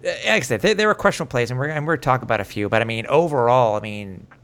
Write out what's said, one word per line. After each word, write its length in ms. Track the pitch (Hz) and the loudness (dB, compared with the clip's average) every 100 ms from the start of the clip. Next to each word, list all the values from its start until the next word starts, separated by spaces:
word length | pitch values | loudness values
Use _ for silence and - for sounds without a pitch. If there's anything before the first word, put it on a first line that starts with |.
uh, 40 | 185 | -8
like 180 | 156 196 | -4 0
I 140 | 220 | 0
said, 200 | - 113 | 0 0
they, 120 | 196 | 2
they 120 | 202 214 | 2 2
were 80 | |
questionable 360 | 208 202 - 156 | 2 0 -2 -2
plays, 200 | 127 117 | -2 -2
and 80 | 127 | -2
we're, 80 | 143 | -4
and 180 | 156 147 | -4 -2
we're 100 | 156 | 0
talking 280 | 135 127 | 0 0
about 160 | - 107 | 0 -2
a 40 | |
few, 240 | 98 101 101 | -2 -6 0
but, 140 | 113 | 0
I 20 | |
mean, 220 | 113 113 110 | 0 -4 0
overall, 680 | 143 170 143 120 127 117 107 | 2 2 2 4 6 4 0
I 40 | |
mean, 460 | 107 104 98 92 - - | -4 -10 -12 -14 -18 -20